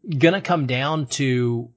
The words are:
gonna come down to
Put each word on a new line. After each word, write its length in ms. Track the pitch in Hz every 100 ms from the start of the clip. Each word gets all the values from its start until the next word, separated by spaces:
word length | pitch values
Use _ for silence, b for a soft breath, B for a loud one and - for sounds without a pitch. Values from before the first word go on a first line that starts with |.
| - 147
gonna 220 | 160 190
come 260 | - 175 135
down 400 | 127 139 156 139
to 640 | - 139 123 120 117 117